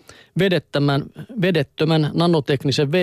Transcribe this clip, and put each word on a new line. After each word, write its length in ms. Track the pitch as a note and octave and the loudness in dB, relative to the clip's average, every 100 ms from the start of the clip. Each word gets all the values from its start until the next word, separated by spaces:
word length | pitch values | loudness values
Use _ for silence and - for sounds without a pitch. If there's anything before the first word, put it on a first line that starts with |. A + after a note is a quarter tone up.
| - - - E3 | -20 -20 -8 -2
vedettömän, 640 | F#3+ E3 - C#3+ C#3+ C3+ A2 - - C4 | 0 0 -2 -2 0 0 -4 -12 -12 -4
vedettömän 680 | F3+ E3 C#3 - D#3+ D#3+ D3 | 0 0 -2 -2 0 2 0
nanoteknisen 800 | E3 F3 E3 C3 C#3 D3 B2+ C#3+ | 0 2 2 0 -2 0 0 0
W 40 | F3+ | 0